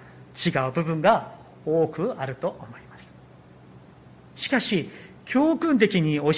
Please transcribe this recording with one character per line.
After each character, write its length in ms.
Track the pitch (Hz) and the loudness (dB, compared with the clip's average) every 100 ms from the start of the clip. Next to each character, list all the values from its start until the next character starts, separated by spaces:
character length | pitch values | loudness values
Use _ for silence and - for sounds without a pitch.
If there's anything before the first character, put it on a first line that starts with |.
| - - - | -20 -20 -14
違 160 | - 170 139 131 | -4 -2 0 -2
う 40 | |
部 120 | 170 | -2
分 160 | 160 160 | -2 2
が 320 | 180 220 - - - - | 4 4 0 -16 -20 -10
多 240 | 151 165 156 | -2 0 0
く 260 | - 226 - | -2 -6 -4
あ 80 | 135 | -8
る 80 | |
と 140 | 127 185 | -6 -6
思 180 | - - - | -8 -14 -18
い 40 | - | -20
ま 80 | - | -20
す。 140 | - - - - - - - - - - - - - - | -20 -20 -20 -20 -20 -20 -20 -20 -20 -20 -20 -20 -20 -8
し 120 | - | -2
か 120 | 254 | 0
し、 300 | - 185 - - - - | 0 -2 -4 -12 -20 -18
教 320 | - 254 311 320 | -2 2 2 2
訓 220 | 330 254 | 2 4
的 240 | 208 190 | 4 4
に 140 | 156 147 | 2 2
教 140 | 147 | 2